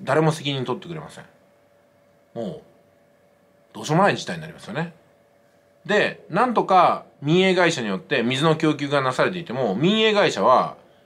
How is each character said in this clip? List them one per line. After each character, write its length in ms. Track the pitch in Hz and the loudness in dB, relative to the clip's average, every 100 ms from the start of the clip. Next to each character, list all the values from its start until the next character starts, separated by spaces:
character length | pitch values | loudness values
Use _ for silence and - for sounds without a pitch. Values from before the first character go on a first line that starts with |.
誰 180 | - 139 | -2 2
も 100 | 160 | 2
責 200 | - 135 | 0 -4
任 120 | 139 123 | -4 -4
取 120 | 117 | -6
っ 20 | |
て 80 | 85 | -8
く 60 | |
れ 60 | 80 | -14
ま 100 | - | -14
せ 100 | - | -18
ん。 60 | 80 _ _ _ _ _ _ _ _ _ _ 117 | -20 _ _ _ _ _ _ _ _ _ _ -10
も 80 | |
う、 180 | 110 78 - _ _ _ _ _ _ _ _ _ _ | -10 -10 -18 _ _ _ _ _ _ _ _ _ _
ど 80 | 101 | -14
う 40 | 110 | -2
し 20 | |
よ 60 | 156 | 2
う 20 | |
も 60 | |
な 80 | 196 | 2
い 60 | 127 | 0
事 100 | - | -6
態 80 | 87 | -12
に 80 | |
な 40 | 160 | -12
り 60 | |
ま 60 | - | -16
す 60 | - | -12
よ 100 | 117 | -8
ね。 180 | 170 - _ _ _ _ _ _ _ _ | -10 -12 _ _ _ _ _ _ _ _
で、 400 | - 208 127 - - | -2 0 0 -4 -6
な 160 | 165 247 | -2 0
ん 80 | |
と 120 | 208 175 | 0 2
か 400 | 190 156 98 - _ | 4 4 2 -6 _
民 180 | 139 175 | 0 4
営 140 | 190 180 | 4 4
会 160 | 170 | 2
社 100 | 160 | 0
に 60 | 110 | -4
よ 100 | 95 | -6
っ 40 | |
て 200 | - 139 | -4 -2
水 220 | 117 131 | 0 0
の 120 | 165 160 | 0 2
供 200 | 156 143 | 0 0
給 120 | 143 | -2
が 140 | 143 | -2
な 100 | 131 | -2
さ 140 | 127 139 | 0 -2
れ 60 | |
て 80 | 175 | -2
い 40 | |
て 80 | 160 | -8
も、 220 | 123 120 | -4 -2
民 260 | 98 160 220 | 0 0 2
営 120 | 220 | 2
会 180 | 208 170 | 2 2
社 120 | - | 2
は 340 | 104 123 85 - - _ | 4 4 2 -6 -20 _